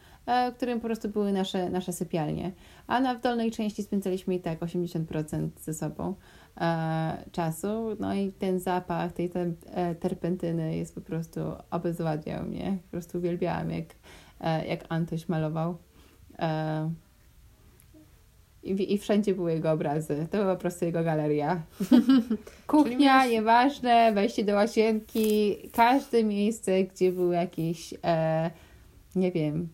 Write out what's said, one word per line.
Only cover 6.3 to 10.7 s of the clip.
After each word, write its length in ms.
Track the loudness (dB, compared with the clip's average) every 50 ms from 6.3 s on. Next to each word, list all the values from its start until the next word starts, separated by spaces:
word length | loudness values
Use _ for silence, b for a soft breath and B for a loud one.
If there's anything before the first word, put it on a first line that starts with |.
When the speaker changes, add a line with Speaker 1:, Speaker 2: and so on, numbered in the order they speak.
| B B B B _ -4
Speaker 1:
e, 600 | -2 0 0 0 -2 -2 -2 -2 -2 -2 -4 -6 -10 -10
czasu. 360 | -6 -4 -2 -2 -4 -4 -4 -4 -4 -4 -4 -6 -6 -6
No 140 | -4 -4 -2
i 160 | -2 -2 -4
ten 280 | -4 -4 -2 -2 -2 0
zapach 520 | 0 -2 -2 -2 -2 -2 -4 -4 -4 -4
tej 180 | -4 -4 -4 -4
ter-, 240 | -2 -2 -2 -2 -4 -6 -10
e, 300 | -8 -6 -4 -2 -2 -4
terpentyny 800 | -4 -4 -4 -4 -4 -4 -4 -4 -2 -4 -4 -4 -2 -4 -4